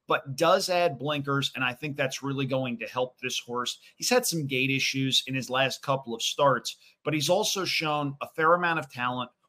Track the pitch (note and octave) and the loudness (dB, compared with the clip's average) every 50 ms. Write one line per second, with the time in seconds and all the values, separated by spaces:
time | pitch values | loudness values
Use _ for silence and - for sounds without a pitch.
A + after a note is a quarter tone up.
0 | _ - D#3 - - C#3 B2+ A#2 E3 E3 F#3 G3+ F#3+ F#3 F3+ F3 F3 E3+ C3+ A2+ | _ -2 0 0 0 -4 -2 2 4 6 6 4 4 2 2 2 2 2 0 -2
1 | B2+ D3+ D3 C#3+ C#3+ C#3+ C#3 C#3 C3 - - B2+ B2+ B2 A#2+ - D#3 D3 C#3 D3 | -4 -4 -2 -2 0 0 0 0 0 -2 -2 -2 -2 -2 -2 -4 -8 -8 -2 -2
2 | C#3 C3 - - C3 C#3 C3+ C3+ C#3 A#2 C3+ C3 C3 B2 A#2+ A2+ A2 G#2 - B2+ | -2 -2 -2 -4 -4 -4 -2 -2 -2 0 0 0 0 -2 -4 -6 -8 -6 -2 -4
3 | B2+ B2+ _ - B2+ B2 - - - A#2+ A#2+ B2 A#2+ - - - - - _ - | -4 -4 _ -8 -6 -6 -6 -6 -6 -6 -6 -4 -4 -4 -8 -10 -14 -20 _ -4
4 | D#3+ - B3 B3 A#3+ - E3+ E3 C#3+ C3+ C3+ B2+ C3 C3+ C3+ C3 - - - C3+ | 0 2 2 2 2 2 -2 -2 -2 -2 0 0 0 2 0 0 0 0 0 0
5 | C3+ C3+ C3 - - C3 C3 C3 A#2 B2 B2 C3 C3+ B2+ - - - C#3+ C3+ C3 | 0 2 2 0 0 0 -6 -6 -4 -2 0 0 2 0 0 -4 -2 -2 -2 -2
6 | - A#2 A2+ A2+ - - - - C#3+ C#3 B2+ A2+ - - - _ _ - _ _ | -2 -6 -6 -4 -4 -4 2 4 4 4 4 2 -2 -6 -10 _ _ -20 _ _
7 | - - D#3 D3+ C#3 D#3+ F3+ G#3 G#3 - - G3 F3+ - - - D#3+ D3+ D3 D3 | -4 -2 -2 0 2 2 2 2 2 0 0 -2 -2 -2 -2 -2 0 0 -2 0
8 | D3 C#3+ C#3 - - - - E3 D#3+ D#3+ F3 F3+ F3 E3+ E3 D#3 C#3 - - B2 | -2 -4 -4 -6 -10 -8 -2 2 4 6 6 6 4 0 0 0 -2 -6 -6 -4
9 | B2 B2 B2+ B2 A#2+ - _ _ _ | -4 -2 -2 -4 -6 -8 _ _ _